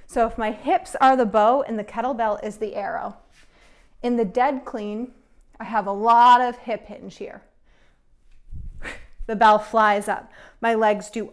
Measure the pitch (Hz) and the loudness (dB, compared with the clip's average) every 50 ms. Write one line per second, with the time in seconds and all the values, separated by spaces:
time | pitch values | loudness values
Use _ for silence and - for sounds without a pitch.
0 | - - - 254 226 226 226 - 220 214 220 214 - 262 370 349 349 - - - | -20 -6 -2 -2 0 0 -2 -4 -4 -4 -6 -4 -2 0 0 0 -2 -6 -2 2
1 | - 262 269 254 247 208 202 220 208 220 254 285 - - 226 214 208 208 - 226 | 4 4 4 4 2 2 2 4 4 4 4 2 0 -2 -6 -6 -8 -8 -6 -6
2 | 226 254 277 226 226 214 208 - - 214 208 - 220 202 - 202 196 170 170 - | -4 -4 -4 -2 -2 -2 -2 -4 -6 -10 -8 -8 -8 -8 -6 -8 -8 -6 -8 -8
3 | - 202 208 - _ _ _ _ _ _ _ _ _ _ _ _ _ _ _ - | -8 -10 -12 -16 _ _ _ _ _ _ _ _ _ _ _ _ _ _ _ -8
4 | - 240 240 233 226 185 - 247 247 285 277 262 262 - - 226 208 208 208 220 | -4 -2 -2 0 -2 -2 0 0 0 0 0 -4 -8 -10 -12 -10 -10 -8 -8 -8
5 | 247 247 - _ _ _ _ _ _ _ _ - 226 - 226 214 190 196 202 202 | -10 -12 -14 _ _ _ _ _ _ _ _ -16 -12 -6 -4 -4 -2 -2 -4 0
6 | 214 233 233 240 240 247 247 247 254 247 240 - - 247 220 208 - - 208 - | 2 4 6 8 8 8 8 6 6 2 -4 -6 -8 -8 -8 -8 -8 -14 -20 -18
7 | - 196 - - 196 - - - - _ _ _ _ _ _ _ _ _ _ _ | -18 -18 -16 -16 -16 -16 -16 -18 -20 _ _ _ _ _ _ _ _ _ _ _
8 | _ _ _ _ _ - - - - - - - - - - - - - - - | _ _ _ _ _ -20 -20 -20 -18 -14 -14 -12 -12 -12 -12 -12 -14 -14 -14 -16
9 | - - - - - - 220 202 233 220 214 208 214 - - 220 214 208 208 208 | -18 -20 -14 -12 -8 -8 0 4 4 6 6 4 2 0 0 2 2 2 2 0
10 | 202 214 190 - - - - - - - _ _ - 226 226 220 220 214 214 196 | -2 -4 -8 -8 -10 -14 -20 -20 -20 -20 _ _ -2 -2 0 2 2 2 0 0
11 | 185 - - 226 208 - | -4 -8 -10 -10 -10 -6